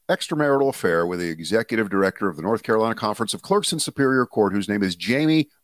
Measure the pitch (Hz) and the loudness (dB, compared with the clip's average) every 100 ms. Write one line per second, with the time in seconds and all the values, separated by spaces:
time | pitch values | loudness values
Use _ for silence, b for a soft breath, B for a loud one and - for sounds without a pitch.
0 | - 185 - 156 147 139 135 - 90 82 | -4 -4 -2 0 2 2 2 0 0 2
1 | 87 90 87 82 78 107 117 113 101 98 | 0 -2 -4 -6 -2 -2 0 -2 0 2
2 | 95 - 98 76 90 113 - 110 113 113 | 0 0 -4 -4 -2 -2 0 2 0 -2
3 | 107 104 110 98 - 196 - 165 - - | -4 -2 -4 -6 -2 0 0 -4 -4 0
4 | 131 131 123 117 101 101 95 104 95 87 | 2 2 2 2 2 2 -2 0 0 -2
5 | 92 131 156 156 147 _ | -2 0 2 2 0 _